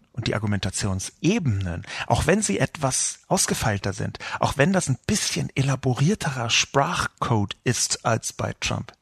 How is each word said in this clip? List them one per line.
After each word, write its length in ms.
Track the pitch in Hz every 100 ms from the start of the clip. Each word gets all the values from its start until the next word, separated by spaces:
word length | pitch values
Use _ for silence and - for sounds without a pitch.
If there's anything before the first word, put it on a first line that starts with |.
| _
und 160 | - -
die 80 | 101
Argumentationsebenen, 1500 | 107 98 95 - 104 95 - - 156 226 143 98 92 85 - - -
auch 220 | 120 -
wenn 160 | 208
sie 160 | 208 196
etwas 640 | 135 - 135 - - - -
ausgefeilter 640 | 185 - 175 120 101 101
sind, 280 | 95 104 - - -
auch 160 | - -
wenn 160 | 151
das 160 | 190 -
ein 120 | 123 -
bisschen 420 | 208 - 165 135 -
elaborierterer 960 | 135 127 131 120 147 214 165 127 113
Sprachcode 1080 | - - 139 151 - - - - 110 98 -
ist 420 | - - - - -
als 280 | 113 -
bei 200 | - - -
Trump, 340 | - - - -